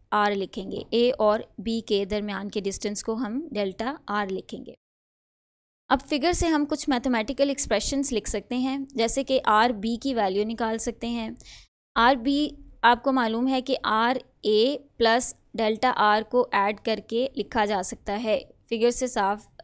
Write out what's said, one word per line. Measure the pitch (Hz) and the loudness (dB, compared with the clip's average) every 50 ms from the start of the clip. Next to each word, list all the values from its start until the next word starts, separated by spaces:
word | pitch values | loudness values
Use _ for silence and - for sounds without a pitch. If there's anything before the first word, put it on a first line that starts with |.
| _ - - | _ -2 0
आर | 208 208 208 202 | 2 2 2 2
लिखेंगे, | 196 190 180 - 214 196 190 190 - - - - | -2 -4 -6 -8 -10 -10 -8 -8 -10 -6 -2 2
ए | 233 240 247 | 2 2 2
और | 254 - 220 214 208 226 - - - - | 2 4 4 4 4 2 -2 -8 -14 -10
बी | 180 226 226 226 | -6 -4 -4 -4
के | 214 - 214 196 202 | -2 0 0 0 0
दरमियान | 180 208 208 208 208 196 190 202 202 | -2 -4 -4 -4 -4 -6 -6 -8 -6
के | - 214 | -6 -4
डिस्टेंस | 185 196 190 - - 202 208 - - | -4 -4 -6 -4 -6 -6 -6 -4 -4
को | - 226 | -4 -4
हम | 226 262 208 226 269 339 320 285 | -4 -4 -4 -4 -6 -6 -6 -4
डेल्टा | 208 202 190 185 - 220 254 302 339 - - | -4 -4 -4 -4 -6 -6 -6 -6 -8 -8 -6
आर | 202 208 208 190 | -4 -4 -4 -4
लिखेंगे। | 190 185 - - - 190 - - - _ _ _ _ _ _ _ _ _ _ _ _ _ _ _ _ _ _ _ _ _ _ - | -6 -8 -8 -10 -14 -14 -14 -16 -18 _ _ _ _ _ _ _ _ _ _ _ _ _ _ _ _ _ _ _ _ _ _ 0
अब | 247 262 | 0 0
फिगर | - - 311 277 254 349 349 | 0 -2 -2 0 2 2 2
से | - 359 | 2 2
हम | 330 320 294 294 | 2 2 2 2
कुछ | 294 311 294 - 302 | 0 -2 -4 -2 -2
मैथमेटिकल | 269 254 - 262 247 226 220 214 262 - 277 277 | -2 0 0 0 0 0 -2 -2 0 0 0 0
एक्सप्रेशंस | 277 285 - - 220 208 - - 285 269 277 - | 0 -2 0 0 0 0 0 0 -2 -2 -2 0
लिख | 247 208 208 | -2 -2 -2
सकते | - - 202 202 - 247 | -2 -6 -6 -6 -4 -4
हैं, | 254 254 269 269 277 269 269 - | -2 -2 -2 -2 -4 -6 -6 -2
जैसे | 240 226 233 - 269 269 | 0 0 0 0 0 0
कि | - 262 | 0 0
आर | 254 - - 214 214 226 247 | 2 4 4 4 6 4 4
बी | 240 202 196 226 233 | 2 -2 -4 -4 -4
की | 226 - 269 262 | -4 -4 -2 0
वैल्यू | 226 202 190 190 202 214 | 0 0 0 0 0 -2
निकाल | 220 233 220 233 220 226 | -2 -2 -4 -2 -2 -2
सकते | 226 - - - - 233 | -4 -4 -6 -6 -6 -6
हैं। | 233 233 233 220 220 233 - - - - - - _ _ _ _ _ - | -6 -4 -4 -6 -8 -10 -14 -18 -20 -20 -20 -20 _ _ _ _ _ 2
आर | - 226 254 277 | 4 4 4 4
बी | 240 226 277 277 285 302 294 - - - - - - - | 4 2 0 0 0 0 -2 -6 -12 -20 -20 -6 2 4
आपको | 233 240 240 - 277 | 4 4 4 2 0
मालूम | 262 262 233 226 220 226 254 | 0 2 0 0 0 -2 0
है | 262 269 262 | 0 -2 -2
कि | 254 269 269 - - | 0 -2 -2 -2 0
आर | - 214 220 226 240 262 - - _ _ _ - | 0 2 2 2 2 0 -2 -4 _ _ _ 0
ए | - 214 214 226 269 294 - - - _ | 2 4 4 4 2 0 -2 -8 -10 _
प्लस | - 233 220 226 254 247 - - _ _ _ - | 0 2 4 4 4 2 -2 -4 _ _ _ -4
डेल्टा | - 226 214 220 214 - 254 | -2 0 0 0 2 0 0
आर | - - 208 208 208 214 220 | 2 4 4 4 4 2 2
को | - - 247 240 - - | 0 2 0 2 2 2
ऐड | 202 196 202 214 - | 2 2 2 0 -2
करके | - 226 220 202 - - 226 233 254 269 - | -2 -4 -4 -4 -4 -4 -4 -2 -2 -2 -4
लिखा | 254 196 - - 233 208 | -6 -6 -2 0 0 0
जा | 208 214 190 | 0 0 -2
सकता | 190 - 208 - - - 202 | -4 -4 -8 -8 -6 -6 -6
है, | 214 247 220 208 185 - - - _ _ - | -4 -2 0 -2 -2 -2 -8 -20 _ _ -8
फिगर | 233 220 226 240 | -2 0 0 0
से | 240 - 262 | 2 0 -4
साफ | 240 - 220 196 196 208 214 - _ _ - | -2 -2 0 0 0 0 -4 -8 _ _ -16